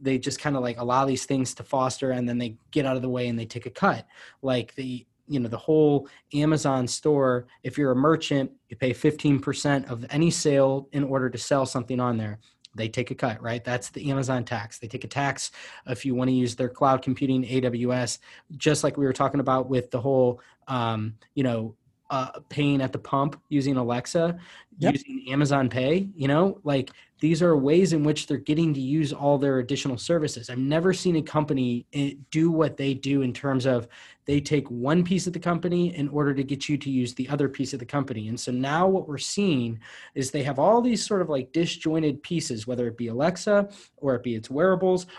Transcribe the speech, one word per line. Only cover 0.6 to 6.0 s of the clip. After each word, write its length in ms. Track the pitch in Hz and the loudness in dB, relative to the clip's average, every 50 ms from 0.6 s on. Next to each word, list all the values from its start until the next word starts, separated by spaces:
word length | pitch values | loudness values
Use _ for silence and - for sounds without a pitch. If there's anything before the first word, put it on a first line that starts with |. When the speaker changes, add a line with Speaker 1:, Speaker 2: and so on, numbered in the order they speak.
| 123 120 113 117 | -2 -2 -4 -4
Speaker 1:
allow 260 | 123 120 123 131 135 | -2 2 2 4 4
these 200 | 135 131 127 - | 2 0 -2 0
things 300 | - 139 135 127 123 - | -2 0 0 0 -2 -4
to 80 | - | -10
foster, 480 | 127 - - 135 131 127 - - 139 131 | -8 -4 0 0 0 0 -2 -2 -2 -2
and 180 | 127 123 123 120 | 0 0 -2 -2
then 100 | 120 120 | -2 -2
they 180 | 120 117 113 - _ _ | -4 -4 -8 -12 _ _
get 120 | - 156 135 | -2 0 0
out 120 | 131 131 | 0 0
of 60 | 131 | -2
the 60 | 123 127 | -2 -2
way 200 | 123 123 123 120 | -2 -2 -2 -2
and 100 | 117 117 | -2 -4
they 80 | 113 | -6
take 200 | 113 - 123 - | -6 -10 -10 -10
a 40 | 120 | -10
cut. 360 | - - 190 196 139 117 - _ _ - - - - _ | -4 0 2 2 2 0 -6 _ _ -20 -20 -20 -18 _
Like, 320 | - 131 127 123 113 - - | -2 -2 0 0 -2 -6 -10
the, 320 | - 131 131 123 120 - _ _ _ _ - | -10 -8 -8 -8 -10 -12 _ _ _ _ -6
you 100 | 147 135 | -4 -2
know, 100 | 120 107 | -2 -2
the 80 | 113 | -6
whole 520 | 107 - - 156 156 151 147 143 139 | -6 0 2 4 6 6 6 4 2